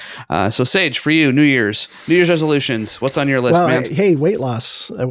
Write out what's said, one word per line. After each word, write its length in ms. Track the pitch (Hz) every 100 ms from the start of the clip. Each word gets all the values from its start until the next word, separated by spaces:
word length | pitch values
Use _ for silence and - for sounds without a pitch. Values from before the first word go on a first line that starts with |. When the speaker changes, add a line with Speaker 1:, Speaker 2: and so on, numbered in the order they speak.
| - - -
Speaker 1:
Uh, 220 | 82 98
so 140 | -
Sage, 340 | 127 190 165 120
for 120 | 151
you, 220 | 160 147
New 100 | 135
Year's, 460 | 147 131 104 107 - - -
New 60 | 175
Year's 120 | 170
resolutions, 720 | 165 156 147 131 113 107 -
what's 160 | 135 156
on 120 | 139
your 120 | 131
list, 140 | 123
Speaker 2:
Well, 140 | - 156
Speaker 1:
man? 160 | 127
Speaker 2:
I, 40 | 123
hey, 280 | 147 202 147
weight 220 | 160 214
loss. 500 | 131 113 - - -
Uh, 180 | 208 165